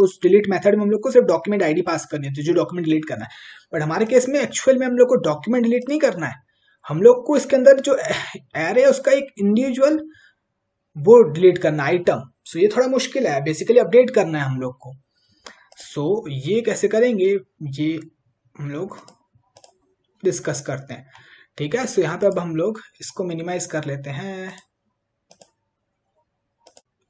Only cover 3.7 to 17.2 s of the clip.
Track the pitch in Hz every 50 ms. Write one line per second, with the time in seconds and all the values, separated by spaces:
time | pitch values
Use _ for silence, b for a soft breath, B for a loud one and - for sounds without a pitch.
3.7 | - 160 151 151 160 185 220 220 254 247 247 - 277 285 247 - - - - 262
4.7 | 262 247 262 254 247 240 247 247 262 226 - 160 147 147 - 208 240 247 233 226
5.7 | 233 247 247 262 285 302 294 262 175 170 160 131 113 - _ _ _ _ _ _
6.7 | _ _ - - 147 156 196 240 247 247 - - 294 277 - - 285 262 254 277
7.7 | 277 262 262 285 262 - - - - - - - - - - _ - 147 156 165
8.7 | 202 247 262 277 262 262 - 269 262 277 269 - _ - 202 202 208 226 262 269
9.7 | 247 262 269 294 311 311 311 - B B B B B B _ _ _ _ _ _
10.7 | _ _ _ _ - 156 143 185 233 247 220 156 143 160 180 185 175 - - 165
11.7 | 151 151 139 139 170 180 175 - 165 117 - - _ _ _ - - 165 180 208
12.7 | 208 233 254 254 254 247 - - - 277 240 175 147 135 143 156 156 - 185 180
13.7 | 226 240 220 175 175 240 254 233 254 226 190 165 156 151 143 135 131 127 131 127
14.7 | 127 _ - 131 131 - _ _ _ _ _ _ _ _ B B B B B B
15.7 | B - - - - 156 147 156 202 220 220 156 139 131 127 151 202 226 233 226
16.7 | 196 - - 202 214 220 233 247 233 196